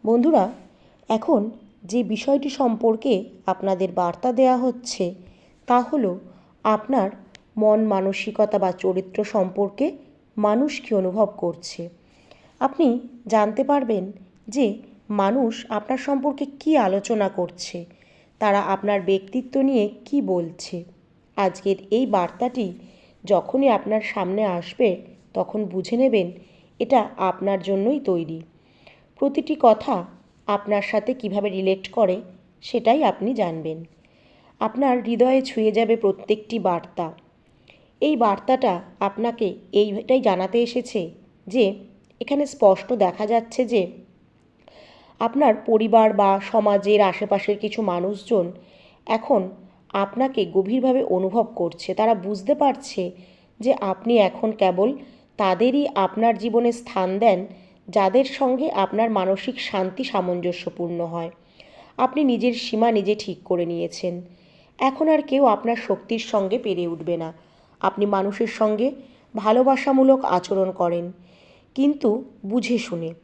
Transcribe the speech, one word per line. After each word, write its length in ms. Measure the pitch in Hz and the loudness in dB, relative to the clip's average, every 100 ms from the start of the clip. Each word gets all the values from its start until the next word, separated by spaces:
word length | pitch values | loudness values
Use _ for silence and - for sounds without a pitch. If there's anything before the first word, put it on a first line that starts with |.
বন্ধুরা, 400 | 214 240 294 294 190 254 - _ _ _ - | 2 2 4 4 2 -4 -20 _ _ _ -4
এখন 320 | 220 277 262 214 - - _ | -2 2 0 0 -8 -20 _
যে 160 | 175 233 | -4 -4
বিষয়টি 460 | 196 220 - 277 277 | -2 -4 0 0 0
সম্পর্কে 640 | - 254 220 233 220 277 190 - - - | -2 -2 2 0 0 0 0 -2 -8 -6
আপনাদের 440 | 185 196 185 190 | -4 -2 -2 -2
বার্তা 380 | 185 175 170 254 | 0 -2 -2 -2
দেয়া 260 | 233 254 247 | 4 4 4
হচ্ছে 480 | 254 240 - - 180 185 - _ _ _ - | 0 -4 -12 -6 -6 -6 -20 _ _ _ 0
তা 100 | 247 | 0
হলো 300 | 247 302 208 180 - - _ _ 214 | 2 -2 -2 -4 -12 -20 _ _ 0
আপনার 440 | 214 214 262 196 - - - _ 214 | 0 0 0 0 -6 -20 -20 _ 0
মন 220 | 214 214 220 | 4 4 2
মানসিকতা 720 | 196 190 190 - 214 208 208 | 0 0 -4 -6 0 0 2
বা 120 | 190 | 0
চরিত্র 520 | 180 190 185 185 - | 0 -2 -2 -4 -6
সম্পর্কে 680 | 208 220 185 190 202 196 294 - - _ _ - | -2 -2 -2 -2 -4 -2 -4 -4 -20 _ _ -2
মানুষ 340 | 208 220 294 - | 0 2 0 -4
কী 100 | - 208 | -2 -2
অনুভব 340 | 185 196 202 - | 0 0 -2 0
করছে। 520 | 175 170 - - 170 _ _ _ _ - _ _ | -6 -6 -14 -14 -14 _ _ _ _ -20 _ _
আপনি 280 | 262 269 294 240 - - - | -4 2 2 2 -6 -18 -2
জানতে 360 | 220 208 214 | 2 2 0
পারবেন 400 | 269 285 240 208 185 - - _ - | 0 0 0 -4 -4 -12 -20 _ -8
যে 180 | 240 226 208 - - - | 0 0 -2 -14 -20 -6
মানুষ 440 | 208 196 254 233 226 - | 0 2 2 0 -4 -6
আপনার 280 | 214 208 262 | -8 -4 -6
সম্পর্কে 480 | 277 277 294 277 285 - | -2 -2 -2 -4 -8 -6
কী 120 | 311 302 | 2 2
আলোচনা 500 | 196 190 196 220 196 | 2 0 -2 0 0
করছে, 560 | 196 175 - - 175 170 _ _ _ _ _ | -2 -6 -8 -12 -12 -14 _ _ _ _ _
তারা 200 | 214 202 | 0 2
আপনার 380 | 196 196 202 202 | 0 -2 0 0
ব্যক্তিত্ব 600 | 180 190 190 254 254 277 | 0 -2 -2 -8 -2 0
নিয়ে 240 | 269 254 208 - - | 2 2 0 -4 -4
কী 120 | 285 | -2
বলছে। 640 | 190 180 170 - - 175 175 _ _ _ _ - | 0 -2 -2 -10 -12 -12 -12 _ _ _ _ -2
আজকের 400 | 196 185 196 190 196 | -2 0 -4 -4 0
এই 140 | 220 254 | 0 2
বার্তাটি 640 | 202 170 - 247 247 196 175 - - _ _ | 0 -2 -4 -6 -4 -6 -8 -20 -20 _ _
যখনই 460 | - 185 - 269 269 | 0 0 2 2 2
আপনার 320 | 202 202 214 | 2 0 -4
সামনে 420 | 214 208 180 202 214 | -2 -4 -2 0 -2
আসবে 440 | 175 170 - 233 175 - - _ | -2 -8 0 0 0 -10 -20 _
তখন 260 | 185 185 214 202 | -6 -4 -4 -4
বুঝে 300 | 180 180 233 | -6 -4 2
নেবেন 300 | 262 214 175 - - _ _ _ | 4 2 0 -8 -20 _ _ _
এটা 200 | 240 254 208 - | 2 2 2 -2
আপনার 420 | 185 180 196 196 | -2 -2 -2 -2
জন্যই 380 | 175 196 214 294 | -2 -2 0 -2
তৈরি। 400 | 277 175 160 160 - _ _ _ - _ _ _ | -2 -2 -4 -10 -14 _ _ _ -20 _ _ _
প্রতিটি 340 | 277 277 277 311 | -2 -2 -4 4
কথা 340 | 240 220 - 202 175 - _ _ - | 4 4 0 -4 -6 -18 _ _ -4
আপনার 340 | 202 202 202 | -4 0 -2
সাথে 300 | 202 214 208 | 0 -2 -2
কিভাবে 360 | 262 208 196 208 | -6 -4 -2 -2
রিলেট 400 | 190 190 190 - | -2 -2 -2 -4
করে 280 | - 202 185 - - _ _ | 0 0 0 -8 -20 _ _
সেটাই 420 | - 240 226 277 | -6 -2 2 2
আপনি 260 | 247 - 208 | 2 0 -4
জানবেন। 440 | 233 180 165 156 160 165 _ _ _ _ _ _ _ | -2 -2 -4 -8 -10 -14 _ _ _ _ _ _ _
আপনার 340 | 220 240 277 247 | -6 0 0 0
হৃদয়ে 380 | 214 233 254 262 | 0 2 4 4
ছুঁয়ে 300 | 262 - 220 | 0 0 2
যাবে 240 | 208 226 226 | 2 2 2
প্রত্যেকটি 640 | 202 190 - 214 214 226 | 2 -2 -2 -4 -2 -2
বার্তা। 480 | 185 170 - - 160 - _ _ _ _ _ _ _ _ | 0 -2 -4 -8 -8 -10 _ _ _ _ _ _ _ _
এই 140 | 294 285 | 0 4
বার্তাটা 580 | 226 196 - 262 226 175 - - | 2 2 0 2 2 0 -6 -4
আপনাকে 480 | 196 202 233 233 202 - - | -4 -2 -4 -2 -4 -4 -2
এইটাই 500 | 202 208 202 - 262 | 2 2 -2 0 2
জানাতে 360 | 226 180 185 233 | 4 0 0 0
এসেছে 380 | 233 247 247 214 165 - _ _ - | 0 -2 -4 -6 -6 -10 _ _ -4
যে 180 | 233 208 208 - _ _ _ | 2 2 0 -16 _ _ _
এখানে 220 | 240 285 285 | -4 -2 -2
স্পষ্ট 440 | - 208 190 - | 4 4 4 0
দেখা 320 | 240 185 175 208 | 0 0 0 0
যাচ্ছে 340 | 233 226 - 240 | 0 0 -4 0
যে 160 | 220 180 - - _ _ _ _ _ - - - - - _ | 0 0 -6 -20 _ _ _ _ _ -20 -20 -20 -20 -20 _
আপনার 340 | 226 269 285 220 - | -2 4 4 4 2
পরিবার 480 | 220 220 220 220 | 2 6 6 6
বা 160 | 202 196 196 - | 4 4 2 2
সমাজের 500 | 226 208 202 190 208 | 2 4 2 4 4
আশেপাশের 560 | 196 180 202 202 - 208 | 4 2 -2 0 0 -2
কিছু 220 | 214 208 | -4 -2
মানুষজন 640 | 208 175 185 202 - 214 175 - - - - _ - | -2 -2 -4 -6 0 0 0 -8 -20 -20 -20 _ -4
এখন 340 | 220 - 220 185 - - _ _ | -4 2 0 0 -10 -20 _ _
আপনাকে 480 | 196 196 233 262 262 180 | -4 -2 0 -2 0 0
গভীরভাবে 480 | 190 190 254 254 254 | 0 0 0 2 2
অনুভব 420 | - 185 190 220 226 - | 2 0 0 0 -2 -2
করছে। 340 | 170 160 - | -6 -4 -6
তারা 200 | 190 220 214 | 0 2 2
বুঝতে 380 | 185 208 196 294 | -2 -6 -2 2
পারছে 560 | 285 262 - - 180 - - _ _ _ | 2 0 -8 -8 -8 -10 -20 _ _ _
যে 120 | 226 | 0
আপনি 400 | - 202 185 233 240 | 0 0 -4 2 4
এখন 340 | 190 - 220 | 4 2 -4
কেবল 380 | 214 190 175 214 285 - - _ - | 2 0 2 0 -2 -14 -20 _ -2
তাদেরই 500 | 196 180 240 277 285 - | 0 2 2 2 0 0
আপনার 380 | 190 214 233 226 | 0 2 2 2
জীবনে 340 | 226 233 240 | 0 2 2
স্থান 380 | 233 - 196 185 196 | -2 -6 -4 -2 2
দেন 200 | 226 185 202 - - _ - | 4 4 -2 -14 -20 _ -2
যাদের 380 | 208 190 233 269 | 2 4 4 2
সঙ্গে 420 | - 262 254 311 | 0 0 0 -2
আপনার 380 | - 190 202 226 | -2 -2 0 0
মানসিক 460 | 208 185 196 - 247 | 0 0 -2 -4 -8
শান্তি 420 | - 196 185 185 | -6 -4 -4 -4
সামঞ্জস্যপূর্ণ 960 | 262 202 180 175 175 175 170 - 175 170 170 | -4 -2 -2 -2 -4 -4 -10 -8 -6 -4 -6
হয়। 260 | 170 165 - _ _ - - - - | -6 -8 -12 _ _ -20 -20 -16 -2
আপনি 240 | 254 302 | -2 2
নিজের 300 | 277 233 247 | 0 2 0
সীমা 360 | 233 - 220 233 | -2 -4 0 2
নিজে 240 | 220 190 214 | 2 0 -4
ঠিক 180 | - 170 | -6 -12
করে 220 | - 180 170 | -4 -2 -2
নিয়েছেন। 480 | 170 170 - 180 175 180 - _ _ _ - | -4 -6 -6 -8 -8 -14 -20 _ _ _ -2
এখন 280 | 262 262 320 | -2 0 2
আর 120 | 302 | 2
কেউ 220 | 302 269 262 | 2 4 4
আপনার 300 | 208 233 233 | 4 0 -4
শক্তির 440 | - 196 - 226 | -4 -6 -4 -6
সঙ্গে 380 | - 214 190 240 | -2 -2 0 -2
পেরে 300 | 220 175 175 | -2 -4 -4
উঠবে 280 | 165 165 170 | -6 -4 -4
না। 120 | 160 160 _ _ _ _ | -6 -12 _ _ _ _
আপনি 240 | 190 196 208 | -4 0 0
মানুষের 420 | 196 196 202 226 | 0 -2 -2 -6
সঙ্গে 400 | - 214 214 254 277 - _ _ 208 | 0 -2 0 -2 -4 -20 _ _ -2
ভালোবাসামূলক 840 | 208 240 254 269 277 269 262 269 269 | 2 4 4 2 2 4 6 6 4
আচরণ 460 | 180 - 190 190 | -2 0 0 0
করেন, 340 | 185 175 175 175 - - _ _ _ _ - | 0 -2 -2 -6 -14 -20 _ _ _ _ 0
কিন্তু 340 | 285 294 226 226 269 - 196 | 0 2 0 0 -6 -14 -4
বুঝে 320 | 240 185 240 | -4 0 -2
শুনে। 320 | - 170 165 165 | -2 -8 -8 -12